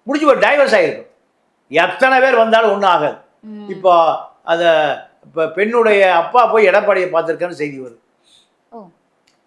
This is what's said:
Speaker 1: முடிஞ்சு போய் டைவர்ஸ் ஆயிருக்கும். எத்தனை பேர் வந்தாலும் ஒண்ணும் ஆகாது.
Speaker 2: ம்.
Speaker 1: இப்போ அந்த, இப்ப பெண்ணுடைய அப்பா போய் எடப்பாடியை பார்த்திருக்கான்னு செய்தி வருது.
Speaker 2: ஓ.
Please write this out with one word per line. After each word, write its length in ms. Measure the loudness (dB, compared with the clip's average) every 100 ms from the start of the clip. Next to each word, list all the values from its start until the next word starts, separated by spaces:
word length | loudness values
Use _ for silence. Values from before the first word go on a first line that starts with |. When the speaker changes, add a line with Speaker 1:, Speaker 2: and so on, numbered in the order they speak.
Speaker 1:
முடிஞ்சு 240 | -8 -2 2
போய் 160 | 2
டைவர்ஸ் 340 | 2 2 2 2
ஆயிருக்கும். 340 | 0 -4 -16 _ _ _ _ _ _
எத்தனை 520 | -2 -2 0 2 2
பேர் 160 | 2 2
வந்தாலும் 360 | 2 2 2
ஒண்ணும் 180 | 0 0
ஆகாது. 260 | 0 -2 -6 _ _
Speaker 2:
ம். 280 | -20 -18 -14
Speaker 1:
இப்போ 240 | -4 2 2 2 -2 -8 _
அந்த, 220 | -6 -2 2 2 0 -4 -12 _
இப்ப 240 | -16 -6 -6
பெண்ணுடைய 640 | -2 -2 0 2 2 2
அப்பா 320 | 2 0 0 2
போய் 220 | 2 2
எடப்பாடியை 400 | 2 0 -2 0
பார்த்திருக்கான்னு 520 | -4 -4 -6 -8 -8
செய்தி 180 | -10 -10
வருது. 180 | -18 -20 _ _ _ _ _ _ _
Speaker 2:
ஓ. 180 | -20 -20 _ _ _ _ _